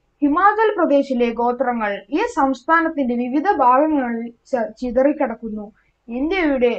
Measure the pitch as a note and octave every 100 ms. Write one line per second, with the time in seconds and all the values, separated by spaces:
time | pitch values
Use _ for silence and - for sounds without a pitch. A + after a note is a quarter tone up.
0 | _ - C#4+ D#4 G4 G#4+ A4 G#4 D#4 C#4+
1 | C#4 A#3+ A#3+ A3+ A#3+ A#3+ B3+ A#3+ G#3 G3
2 | - D4 A#4+ D#4+ C4+ B3+ - E4 D#4+ D#4+
3 | B3+ A#3+ B3 C#4+ F#4 G4 B3 C4 D#4 D4
4 | B3 A#3 A#3 - - B3 A3 A3 B3 A#3
5 | C#4 D4+ C4 A3+ A3+ G#3+ G#3 _ _ _
6 | - A#3 D4+ F#4+ D#4 C4+ A#3+